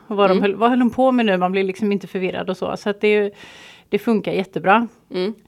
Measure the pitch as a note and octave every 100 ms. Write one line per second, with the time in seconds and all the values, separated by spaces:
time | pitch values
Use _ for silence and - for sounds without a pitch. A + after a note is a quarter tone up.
0 | - G3+ G3+ F#3 G3+ G3 A3+ B3 A#3+ A#3+
1 | C4 B3+ A3+ F#3 F3+ F#3+ G3 F#3 G#3+ G3+
2 | F#3 G3 F3+ F3+ F3+ F#3 F#3 F#3+ - G3+
3 | G#3+ G#3 G3+ - - - - - _ G3+
4 | - A3 F3+ E3+ F#3+ - F#3 G#3+ A#3 -
5 | - F#3 F#3 G#3+